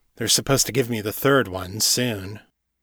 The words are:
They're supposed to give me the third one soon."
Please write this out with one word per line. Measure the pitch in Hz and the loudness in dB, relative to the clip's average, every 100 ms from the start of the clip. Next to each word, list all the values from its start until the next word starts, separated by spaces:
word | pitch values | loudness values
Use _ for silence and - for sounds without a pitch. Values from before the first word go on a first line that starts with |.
| _ - | _ -6
They're | 107 | 0
supposed | - 107 131 - | 0 4 2 2
to | |
give | 113 117 | 0 0
me | 113 | -2
the | 104 | -4
third | - 135 139 104 | 0 2 4 2
one | 90 90 104 | -4 -8 -2
soon." | - - 123 104 95 107 - _ _ _ | 0 2 0 -4 -8 -12 -16 _ _ _